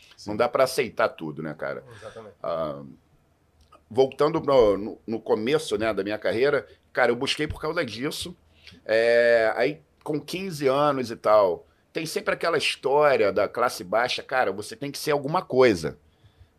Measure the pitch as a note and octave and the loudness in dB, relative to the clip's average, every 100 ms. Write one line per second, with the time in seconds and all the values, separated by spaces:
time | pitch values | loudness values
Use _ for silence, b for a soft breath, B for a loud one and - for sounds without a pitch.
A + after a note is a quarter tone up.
0 | _ - G2+ G#2+ A#2+ C3 C3 - A#2 - | _ -16 -8 -2 0 2 2 0 -4 -2
1 | A2 - D#2 D2 D#2 D2+ C#2 C#2 - A2 | -2 -2 -10 -10 -10 -8 -8 -10 -14 -20
2 | G#2+ A2+ G#2+ - - E2 D#2 C#2+ C#2+ - | -18 -18 -20 -12 -6 -4 -6 -8 -16 -20
3 | _ _ _ _ _ _ _ - _ G#2+ | _ _ _ _ _ _ _ -20 _ 2
4 | C3+ - D3 D#3+ C#3+ C3+ G#2+ G2 G#2+ - | 2 2 0 0 2 6 6 4 -4 -12
5 | - A2 - A2+ A2 D3+ D#3 G2+ A2 G2+ | -8 -8 -2 -2 0 -2 -2 -2 -2 -2
6 | G2 G#2+ F#2+ G#2+ C#3 C#3 b b _ - | -4 -4 -2 0 0 0 b b _ 0
7 | B2 A#2+ C3+ - D3+ - D#3 E3+ C3 G#2+ | 0 0 -4 -4 -6 -6 -6 -4 -6 -6
8 | C#3 - E3+ F3+ _ b b b - A2 | -8 -8 -12 -16 _ b b b -2 2
9 | A#2 A#2 A#2+ A#2 A2 - C3 D#3 _ _ | 4 4 4 4 2 0 -2 -4 _ _
10 | - D3+ D3 F3 F#3+ D3+ C#3 C3+ D3 C3+ | -8 -8 -6 -8 -8 -2 0 2 2 0
11 | A#2 A2+ A2 G#2+ G2 E2 - _ _ E3 | -4 -2 4 6 4 0 -8 _ _ -10
12 | D#3+ G3+ G3 F3+ F3 D#3+ - - C3+ C#3+ | -6 -6 -4 -2 -2 0 -2 -4 0 4
13 | D3 B2+ G2+ G2 G2 - B2 - F#2 G#2+ | 4 4 2 2 -2 0 -2 -2 -4 -2
14 | B2 - - C3 G#2+ G2 G#2 A2+ C#3+ C#3+ | -2 -4 -4 -2 -2 -4 -10 -12 -10 -6
15 | - C#3+ C#3 F3 - B2+ B2+ F#2 D#2 - | -2 -2 -2 -4 0 4 6 4 -2 -10
16 | _ _ _ _ _ | _ _ _ _ _